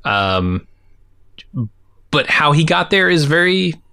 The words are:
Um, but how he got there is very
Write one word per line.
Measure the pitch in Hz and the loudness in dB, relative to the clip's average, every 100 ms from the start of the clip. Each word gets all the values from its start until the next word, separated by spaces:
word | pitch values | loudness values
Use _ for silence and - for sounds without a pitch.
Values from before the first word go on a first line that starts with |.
Um, | - 101 95 92 90 90 - _ _ - _ _ - - - 131 110 _ _ _ _ | -2 -2 0 0 -2 -4 -8 _ _ -20 _ _ -20 -20 -14 -10 -10 _ _ _ _
but | 151 - | -4 -2
how | - 151 | 0 2
he | 147 | 2
got | 160 180 175 | 2 0 0
there | 196 180 | 0 2
is | 175 | 2
very | 143 165 180 190 180 160 _ | 2 2 2 0 -2 -6 _